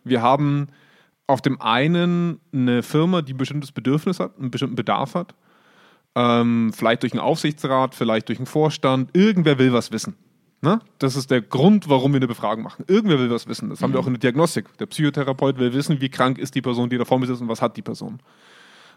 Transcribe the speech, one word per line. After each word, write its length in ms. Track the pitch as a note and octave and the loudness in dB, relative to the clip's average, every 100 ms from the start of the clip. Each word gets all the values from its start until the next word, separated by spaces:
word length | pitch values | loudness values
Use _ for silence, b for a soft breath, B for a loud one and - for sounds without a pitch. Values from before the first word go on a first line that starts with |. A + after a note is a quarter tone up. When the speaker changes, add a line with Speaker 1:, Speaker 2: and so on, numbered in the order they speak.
| B2 | -2
Speaker 1:
wir 160 | B2 | 0
haben 460 | A#2+ C#3+ C#3+ C#3+ C#3+ b b b b b - | 2 2 2 0 -4 b b b b b -2
auf 160 | C3 | 0
dem 200 | C#3+ C3 | 0 -2
einen 800 | A2 A#2 D3+ F3 F3 F3 E3+ - _ | 0 2 2 2 2 0 -2 -6 _
eine 300 | C3+ B2 A#2+ | -2 0 0
Firma, 380 | - D3+ E3+ F3+ | 0 0 2 0
die 120 | C3+ | -2
ein 40 | C3 | -6
bestimmtes 340 | C3 C#3+ C#3+ | -6 -6 -8
Bedürfnis 480 | - A#2 D3+ G3 F3+ | -6 -2 0 0 -4
hat, 180 | F#3 - | -6 -6
einen 140 | B2+ | -8
bestimmten 240 | A2+ C3 A#2 | -4 -6 -4
Bedarf 400 | A2 G#2 C3+ F3 | -2 0 0 -4
hat, 180 | - - b b b b b b b B2 | -8 -16 b b b b b b b -2
ähm, 580 | A#2+ A#2+ A#2+ A#2 A2+ - | 2 2 2 0 -2 0
vielleicht 260 | A2+ A#2 | 0 0
durch 100 | A#2+ | 0
einen 80 | A2+ | -2
Aufsichtsrat, 720 | F#2+ D#3+ D3+ D3+ C#3 C3 C3 - | -2 0 -2 -4 -2 0 0 -2
vielleicht 320 | A#2 A2 - | -2 -2 -2
durch 120 | A2+ | -8
einen 60 | B2+ | -4
Vorstand, 640 | D3+ D3+ - C3+ C3 B2+ | 0 0 0 0 0 0
irgendwer 440 | F3+ G#3+ F#3 D#3 C3+ | 4 4 4 2 4
will 140 | C3 | 4
was 220 | A#2+ - | 4 0
wissen. 220 | A2 - - _ _ _ - | -8 -8 -12 _ _ _ -4
Ne? 180 | C#3+ A3+ - - | 0 0 -4 -4
Das 160 | C3+ C3+ | -2 -2
ist 160 | B2+ | 0
der 100 | B2+ | 0
Grund, 460 | G#2 B2+ F3 G#3 D3+ | 0 4 6 6 4
warum 240 | C3+ C#3 | 2 4
wir 60 | C#3 | 2
eine 100 | B2+ | 0
Befragung 340 | A2+ G#2 A2 | -2 -4 -4
machen. 200 | G#2+ - - | -8 -12 0
Irgendwer 300 | G#3 G#3+ C#3+ | 2 4 2
will 100 | B2 | 2
was 180 | A#2 - | -2 -4
wissen. 220 | A#2+ G#2+ | -8 -8
Das 120 | G2 | -4
haben 120 | C3 | -2
wir 60 | C3 | -2
Speaker 2:
Mhm. 40 | |
Speaker 1:
auch 40 | B2+ | -2
in 60 | |
der 60 | A#2+ | 0
Diagnostik. 580 | B2+ B2+ E3 - - - | 0 2 0 0 -8 -10
Der 80 | G#2+ | -10
Psychotherapeut 720 | - D3 C#3+ C3+ C3+ C#3 C3 | -2 -2 0 -4 0 0 2
will 160 | B2 | 0
wissen, 280 | C3 C#3+ C#3+ | 0 -2 -2
wie 80 | C3 | -2
krank 280 | - B2+ A#2+ | 0 0 0
ist 180 | A#2 C3+ | -4 -4
die 60 | |
Person, 280 | B2+ A#2+ A#2+ | -2 -2 -2
die 80 | B2 | -2
da 80 | A#2+ | 0
vor 140 | C3 | 0
mir 60 | B2+ | 0
sitzt 160 | B2 | -4
und 60 | A#2 | -4
was 140 | A2+ | -2
hat 160 | A#2+ A2 | -4 -4
die 40 | |
Person. 380 | A2+ A2+ G#2 A2 b b b b b b b | -12 -10 -12 -14 b b b b b b b